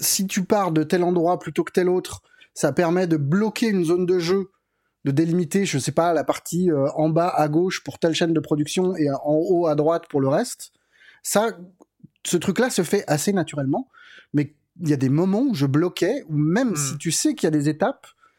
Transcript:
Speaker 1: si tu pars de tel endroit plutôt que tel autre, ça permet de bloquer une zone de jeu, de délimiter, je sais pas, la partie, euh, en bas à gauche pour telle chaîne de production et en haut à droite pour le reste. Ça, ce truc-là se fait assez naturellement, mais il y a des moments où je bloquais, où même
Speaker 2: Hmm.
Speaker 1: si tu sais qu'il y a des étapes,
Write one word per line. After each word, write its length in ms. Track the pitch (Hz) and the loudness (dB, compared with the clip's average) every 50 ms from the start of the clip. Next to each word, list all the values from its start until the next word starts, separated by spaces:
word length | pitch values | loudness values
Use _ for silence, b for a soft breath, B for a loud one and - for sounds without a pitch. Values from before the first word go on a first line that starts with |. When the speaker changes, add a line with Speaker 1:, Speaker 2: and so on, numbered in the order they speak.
Speaker 1:
si 260 | - - - - 190 | -4 -2 -2 0 -2
tu 180 | 190 - 208 180 | -2 -2 -2 0
pars 280 | - 220 208 196 175 | 2 2 2 2 2
de 100 | 160 156 | 0 0
tel 200 | 156 151 190 180 | 0 2 2 2
endroit 360 | 175 170 180 175 160 170 180 170 | 2 2 2 2 2 2 0 0
plutôt 240 | - 165 151 - | -4 -6 -4 -4
que 100 | 165 - | -4 -2
tel 180 | - 190 180 180 | 0 0 2 2
autre, 320 | 180 185 180 - - - b b b b b b b | 0 -2 -2 -6 -12 -16 b b b b b b b
ça 180 | - - 151 | -2 -2 0
permet 340 | 131 - 175 165 170 185 185 | 2 2 2 2 2 2 2
de 120 | 175 165 156 | 2 0 0
bloquer 500 | 139 135 165 196 220 220 214 - 247 226 | 0 0 0 2 0 0 -2 -2 0 0
une 160 | 202 190 170 | 2 2 2
zone 220 | 156 175 175 185 | 2 0 0 2
de 120 | 175 185 185 | 2 0 0
jeu, 320 | 165 165 190 196 190 - _ _ _ _ _ _ _ _ _ _ - | 0 0 0 0 -2 -4 _ _ _ _ _ _ _ _ _ _ -4
de 60 | 139 | -2
délimiter, 560 | 139 143 165 170 165 180 180 143 - 196 202 | 2 2 2 2 2 0 0 0 0 0 0
je 120 | 165 - 139 | 0 -2 -2
sais 140 | - - | -2 -2
pas, 200 | 139 - 165 175 170 | 0 2 2 2 2
la 100 | 151 127 | 0 0
partie, 460 | - 143 - - - - 175 185 180 | -2 -4 -4 -6 -6 -2 0 2 2
euh, 180 | 156 139 135 143 - | 2 2 2 0 0
en 160 | - 156 160 | 0 0 2
bas 180 | 160 165 170 180 | 2 2 2 2
à 200 | 160 156 151 147 | 2 2 2 2
gauche 360 | 147 165 180 190 - - - | 2 2 0 0 -2 -6 -8
pour 140 | 147 - - | -12 -6 -2
telle 160 | - 170 156 | 0 0 2
chaîne 180 | - 175 165 | 2 0 0
de 80 | 165 156 | 0 0
production 560 | 143 - 160 147 151 - - 190 185 185 190 | 0 0 0 -2 -2 -2 -2 0 0 0 0
et 140 | 170 151 139 | 0 -2 -2
en 100 | 135 131 139 | -2 -2 0
haut 400 | 151 151 156 170 196 185 170 175 | 0 0 2 2 2 2 2 2
à 80 | 160 151 | 2 2
droite 300 | 147 147 156 165 170 - - | 2 2 2 0 0 -2 -2
pour 120 | - 143 | -2 0
le 60 | 135 135 | 2 2
reste. 440 | 143 175 240 - - - - - b b b b b b b b b b | 2 0 0 -2 -8 -14 -18 -20 b b b b b b b b b b
Ça, 280 | b - - 202 220 233 - 175 180 - - _ - _ _ _ - - _ _ - | b 0 0 2 2 0 -2 -8 -14 -20 -20 _ -20 _ _ _ -20 -20 _ _ -6
ce 120 | - - | -2 -2
truc-là 340 | 175 - - 175 - 240 254 | -2 0 0 0 0 0 0
se 120 | - - | 0 -2
fait 220 | 175 - - 202 - | -2 0 0 -2 0
assez 260 | - 151 147 - 208 | 0 -2 -2 0 0
naturellement, 560 | 196 190 156 - - 143 139 131 151 214 269 _ B B B B B B B B | 0 -2 -2 -4 -4 -4 -2 -2 -2 -2 -4 _ B B B B B B B B
mais 220 | B 147 147 143 - _ _ _ _ - | B -2 -2 -2 -6 _ _ _ _ -6
il 60 | 175 147 | -2 0
y 40 | |
a 40 | 151 | 0
des 120 | 127 135 127 | 2 2 2
moments 340 | 139 156 180 190 190 208 | 2 2 2 2 0 0
où 120 | 269 285 214 | 0 0 0
je 120 | 131 143 | 0 0
bloquais, 580 | 139 131 151 170 180 - - 170 180 254 285 - - | 2 2 2 0 0 -2 -2 -2 -2 -2 -4 -6 -4
où 80 | 151 | -2
même 340 | 147 151 156 170 233 269 240 | 0 0 2 2 2 0 0
Speaker 2:
Hmm. 40 | 185 | -2
Speaker 1:
si 220 | 147 143 135 160 147 | -4 -4 -6 -8 -6
tu 120 | - 170 | -6 -4
sais 240 | 151 - - 311 285 | -2 -2 0 -2 -2
qu'il 120 | - - | 0 0
y 20 | 170 | 0
a 20 | |
des 180 | 156 151 143 151 | 0 0 0 0
étapes, 380 | 151 151 185 233 277 _ - - - b b b b | -2 0 -2 -2 -4 _ -14 -20 -20 b b b b